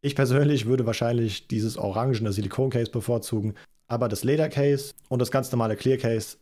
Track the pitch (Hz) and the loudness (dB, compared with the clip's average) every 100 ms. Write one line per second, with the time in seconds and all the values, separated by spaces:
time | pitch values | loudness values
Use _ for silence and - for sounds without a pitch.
0 | 143 139 127 131 147 143 110 127 117 110 | -2 2 4 4 4 2 2 2 2 0
1 | 117 120 113 98 - 110 110 107 104 98 | 0 2 0 -4 -4 -2 -2 -2 -4 0
2 | 127 117 110 98 101 - 135 123 117 120 | 0 0 0 -2 -2 -2 -2 0 -2 -4
3 | 107 120 - 113 104 104 - _ _ 117 | -2 -2 -2 -2 -4 -6 -16 _ _ -2
4 | 120 104 123 151 156 143 143 139 139 - | -2 -2 0 0 0 0 2 2 -2 -16
5 | _ 127 120 135 135 123 113 107 131 131 | _ -2 0 0 0 0 0 0 0 0
6 | 120 113 101 - | 0 -2 -4 -14